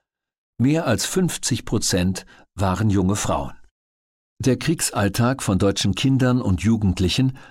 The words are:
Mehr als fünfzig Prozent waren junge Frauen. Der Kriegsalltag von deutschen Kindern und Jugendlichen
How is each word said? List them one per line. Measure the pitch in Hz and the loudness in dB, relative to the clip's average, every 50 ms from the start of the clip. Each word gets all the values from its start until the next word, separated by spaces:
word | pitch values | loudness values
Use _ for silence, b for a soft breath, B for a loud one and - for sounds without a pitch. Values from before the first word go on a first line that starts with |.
| _ _ _ _ _ _ _ _ _ _ _ - | _ _ _ _ _ _ _ _ _ _ _ 0
Mehr | 120 135 151 165 170 | 2 2 2 2 2
als | 151 117 - - | 0 0 0 -2
fünfzig | - - 190 185 160 - - - - 131 113 - | -2 0 0 0 0 -2 -4 -4 -2 -4 -4 -2
Prozent | - - 107 - - - 90 87 95 92 - B B B B B B _ | -2 -4 -2 0 0 0 0 0 0 -2 -4 B B B B B B _
waren | - 101 95 90 90 110 110 | -2 0 0 0 0 0 2
junge | 95 101 92 92 104 | 2 2 2 2 0
Frauen. | 104 - - 85 73 67 65 - - - - _ _ _ _ _ _ _ _ _ _ _ _ _ _ | 0 -2 -2 -2 -2 -4 -6 -10 -14 -20 -20 _ _ _ _ _ _ _ _ _ _ _ _ _ _
Der | - 131 123 123 | 0 0 0 0
Kriegsalltag | - - 175 - - - - - 104 101 92 - 117 120 135 135 - | 0 -2 -2 -2 -2 -4 -2 0 -2 0 0 0 0 0 0 -2 -2
von | - 101 92 | 0 0 2
deutschen | 104 98 98 - - 104 98 | 2 0 0 0 0 0 0
Kindern | - - 135 135 127 131 127 127 127 - | 0 0 2 2 2 2 2 2 0 2
und | 104 92 82 85 | 0 0 0 2
Jugendlichen | 110 113 110 104 95 82 - 92 87 - - 131 131 131 B B B | 0 0 2 2 0 0 2 0 0 2 2 0 0 -2 B B B